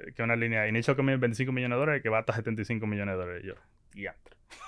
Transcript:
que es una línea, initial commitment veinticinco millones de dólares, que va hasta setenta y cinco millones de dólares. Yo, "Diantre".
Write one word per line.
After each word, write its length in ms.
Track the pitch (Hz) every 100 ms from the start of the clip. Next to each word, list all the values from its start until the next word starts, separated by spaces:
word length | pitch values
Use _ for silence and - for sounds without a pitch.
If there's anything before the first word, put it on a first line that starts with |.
| - -
que 80 |
es 20 | 117
una 100 | 117
línea, 320 | 117 113 107
initial 280 | 110 117 135
commitment 260 | 135 131
veinticinco 300 | 123 113 131
millones 240 | 127 123 123
de 40 |
dólares, 220 | 151 143
que 80 | 113
va 80 | 110
hasta 140 | 113
setenta 300 | 117 113 110
y 20 | 104
cinco 220 | 113 107
millones 260 | 104 101
de 80 | 92
dólares. 220 | 90 87 95
Yo, 80 | - - _ _
"Diantre". 420 | 98 95 - - - - -